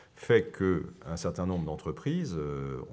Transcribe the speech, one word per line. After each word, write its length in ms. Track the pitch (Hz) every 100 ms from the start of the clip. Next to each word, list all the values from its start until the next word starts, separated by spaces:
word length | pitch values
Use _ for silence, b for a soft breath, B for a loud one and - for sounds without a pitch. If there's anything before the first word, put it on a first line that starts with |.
| B -
fait 380 | - 117 - -
qu'un 600 | 95 85 - - - 85
certain 280 | 87 87 90
nombre 200 | 90 76
d'entreprises, 680 | 78 80 69 139 175 147 82
euh, 440 | 73 71 67 64 -